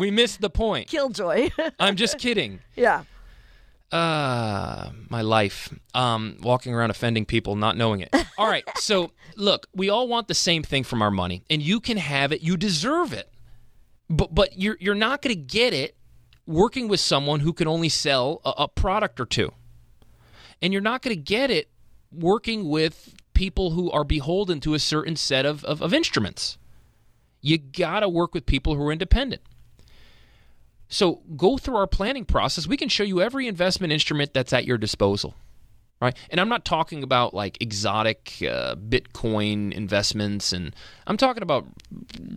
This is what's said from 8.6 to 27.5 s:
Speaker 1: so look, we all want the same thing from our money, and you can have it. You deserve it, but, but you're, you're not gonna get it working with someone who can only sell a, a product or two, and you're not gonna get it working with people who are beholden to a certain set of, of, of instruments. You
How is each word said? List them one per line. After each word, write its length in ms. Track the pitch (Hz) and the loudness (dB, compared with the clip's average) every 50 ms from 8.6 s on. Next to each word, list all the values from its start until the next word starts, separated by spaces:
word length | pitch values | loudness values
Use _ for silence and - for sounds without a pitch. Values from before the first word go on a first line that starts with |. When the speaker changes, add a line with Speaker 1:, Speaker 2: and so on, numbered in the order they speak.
| - - - | -2 -6 -8
Speaker 1:
so 360 | - - - 208 185 170 156 - _ - 160 - | -4 -2 0 2 2 0 -2 -6 _ -20 -18 -8
look, 300 | 214 202 202 151 - - - - | -2 2 2 2 2 -2 -6 -4
we 140 | 185 190 196 | -2 0 2
all 180 | 202 240 254 240 | 2 2 2 0
want 180 | 233 233 214 - | 0 -2 -2 -2
the 60 | 165 | -2
same 280 | - - 175 170 160 151 | 0 2 2 2 2 0
thing 180 | - 147 135 | 0 -2 -2
from 180 | 123 - 127 113 | -2 0 0 2
our 100 | 107 104 | 2 4
money, 320 | 101 95 90 90 90 92 - - | 2 2 0 -2 -4 -6 -4 -2
and 120 | 156 151 | -2 0
you 160 | 147 160 208 233 | 0 0 0 0
can 200 | - - 226 202 | 0 -2 -2 -2
have 340 | 156 143 143 139 139 139 | -2 -2 0 0 0 0
it. 80 | 156 - | 0 -2
You 160 | 156 165 185 | 0 0 0
deserve 560 | 165 202 208 175 143 165 254 311 339 349 240 | 0 0 0 0 0 0 0 0 0 0 -2
it, 180 | 131 101 - - - - - - - - - - - - - _ _ _ _ - | -4 -8 -12 -14 -18 -20 -20 -20 -20 -20 -20 -20 -20 -20 -20 _ _ _ _ -2
but, 240 | 160 147 202 - 160 | 0 0 0 2 4
but 240 | 208 196 - - 185 | 2 2 2 2 0
you're, 180 | 190 214 214 - | -2 -2 -2 0
you're 160 | 175 202 202 | 0 0 0
not 260 | 208 220 233 277 285 | 0 0 -2 -2 -2
gonna 140 | - 262 220 | -2 -2 -2
get 360 | 165 139 123 - 214 240 247 | -4 -4 -2 0 2 2 2
it 220 | 180 135 135 - - _ - - - - - _ - - - | 2 -2 -4 -4 -8 _ -20 -20 -20 -20 -20 _ -20 -18 -8
working 440 | - 156 160 208 240 - 262 240 214 | -2 2 4 4 4 2 -2 -2 0
with 100 | 196 165 | 0 0
someone 400 | - - 165 139 143 143 156 151 | 2 2 2 2 2 2 0 2
who 120 | 143 165 | 2 0
can 160 | 160 - 170 156 | 0 0 0 0
only 200 | 160 165 165 151 | 0 0 0 0
sell 520 | - - - 147 139 131 123 139 - - - | 0 0 0 2 2 2 2 0 -2 -2 -4
a, 100 | 131 - - 151 | -4 -2 -2 -2
a 40 | - | -2
product 520 | - - - 196 190 214 214 175 - - | 0 0 0 2 2 0 0 -2 -4 -6
or 60 | 120 | -6
two, 260 | - - 120 95 - - - - - - - - - - - - - - - - - - - - - - - | -4 0 -2 -2 -2 -4 -10 -20 -20 -20 -20 -20 -20 -20 -20 -20 -20 -20 -20 -20 -20 -20 -20 -20 -20 -10 -4
and 120 | - 180 | -2 -2
you're 100 | 196 196 | 0 0
not 180 | 196 220 247 262 | 0 -2 -2 -2
gonna 140 | - 247 220 | -2 -4 -4
get 380 | 160 135 - 196 233 277 262 | -4 -2 -2 0 0 2 2
it 160 | 208 156 - _ _ _ - - - - _ _ | 0 0 -2 _ _ _ -20 -20 -20 -20 _ _
working 580 | - 165 160 175 202 233 - 226 226 214 190 147 | -8 -2 2 2 2 2 0 -4 -4 -4 -2 -2
with 460 | 151 156 156 165 - - - - - - - _ | 0 2 2 0 0 -4 -20 -20 -20 -20 -6 _
people 380 | - - 190 190 - 196 190 170 | 2 2 2 2 -2 -2 -2 0
who 200 | 160 175 180 170 | 0 -2 -2 0
are 100 | - 151 | 0 0
beholden 560 | 147 143 160 147 131 151 175 196 208 180 170 139 | 0 0 -2 -2 0 0 0 0 0 0 -2 -2
to 140 | - 151 151 | 0 0 0
a 40 | 147 | 0
certain 340 | - - 156 151 - 156 165 | 0 0 -2 -2 -2 -2 -4
set 320 | 147 - - 139 131 135 | -4 -2 0 0 2 2
of, 160 | 147 151 143 - | 0 -2 -2 -4
of, 160 | - 151 156 | -4 -4 -2
of 120 | - 165 233 | 0 2 2
instruments. 640 | 320 330 - - 123 104 87 - - - - - - - - - - - _ _ _ _ _ _ _ _ _ _ _ | 2 2 2 0 0 -2 -2 -4 -6 -8 -8 -8 -10 -18 -20 -20 -20 -20 _ _ _ _ _ _ _ _ _ _ _
You 180 | - 143 | 0 0